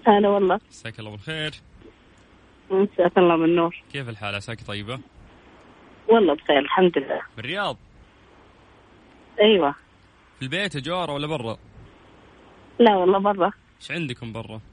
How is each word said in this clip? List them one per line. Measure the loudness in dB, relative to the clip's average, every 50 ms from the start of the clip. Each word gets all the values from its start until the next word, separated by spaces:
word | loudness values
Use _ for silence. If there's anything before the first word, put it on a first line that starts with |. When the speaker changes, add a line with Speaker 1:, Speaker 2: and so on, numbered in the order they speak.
| _
Speaker 1:
هلا | 6 6 6 6 4
والله. | 2 2 2 2 0 0 _ _
Speaker 2:
مساك | -20 -16 -14 -14 -14 -12
الله | -14 -14
بالخير. | -16 -14 -12 -12 -10 -8 -8 -10 -10 -14 _ -20 -20 -20 -20 -20 _ _ _ _ _ _ _ _ _ _ _ _ _ _ _ -2
Speaker 1:
مساك | 0 0 0 0 2 0 0 2 4 4
الله | 4 4 4
بالنور. | 2 2 2 2 2 0 -2 -4 -10 _ _
Speaker 2:
كيف | -12 -10 -10 -10
الحال؟ | -12 -10 -8 -8 -8
عساك | -8 -8 -10 -14 -12 -12
طيبة؟ | -12 -10 -10 -8 -10 -12 -12 -14 -20 _ -20 -20 -20 -20 -20 -20 -20 -20 -20 -20 -20 -20 -20 -20 -20 -20 -12 2 4
Speaker 1:
والله | 4 4 6 2 0
بخير | -2 0 0 0 2
الحمد | 2 0 2 2 2 4 2 0
لله. | -4 -4 -8 -10 -10 -12 _
Speaker 2:
بالرياض؟ | -14 -10 -8 -6 -6 -6 -6 -8 -8 -14 _ _ -20 -20 _ _ _ _ _ _ _ _ _ _ _ _ _ _ _ _ _ _ _ _ -20 -20 -20 -20 _ 0 2
Speaker 1:
أيوة. | 4 6 6 4 2 0 -2 -6 _ _ _ _ _ _ _ _ _ _ _
Speaker 2:
في | _
البيت | -10 -8 -6 -4 -6 -4 -6
يا | -8
جوهرة | -6 -6 -4 -4 -4 -4
ولا | -6 -6 -6
برا؟ | -6 -6 -6 -6 -8 -10 -10 -14 -20 -20 -20 -20 -20 -20 _ -20 -20 -20 -20 _ -20 -20 -20 -20 -20 -20 -20 -20 -20 2 4
Speaker 1:
لا | 4 4 6
والله | 4 2 2 2 2
برا. | 0 -2 0 0 -2 -2 -2 _ _ _ _ _
Speaker 2:
إيش | -14 -10
عندكم | -8 -8 -8 -8 -10 -12 -12 -12
برا؟ | -12 -12 -12 -12 -16 -18 -18 -20